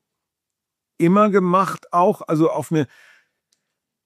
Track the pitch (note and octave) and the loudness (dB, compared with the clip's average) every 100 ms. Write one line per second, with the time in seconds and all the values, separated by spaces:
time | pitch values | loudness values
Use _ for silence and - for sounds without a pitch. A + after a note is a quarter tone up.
0 | _ _ _ _ _ _ _ _ _ - | _ _ _ _ _ _ _ _ _ -2
1 | E3+ G3 G#3+ G3 F#3 F3+ F3+ E3+ - F3 | 2 4 2 2 0 0 -2 -6 -6 0
2 | E3 G3+ - D#3+ D#3+ C#3+ C#3+ D#3+ C#3 _ | 0 0 -4 -2 0 -2 -4 -4 -4 _
3 | _ _ _ _ _ _ _ _ _ _ | _ _ _ _ _ _ _ _ _ _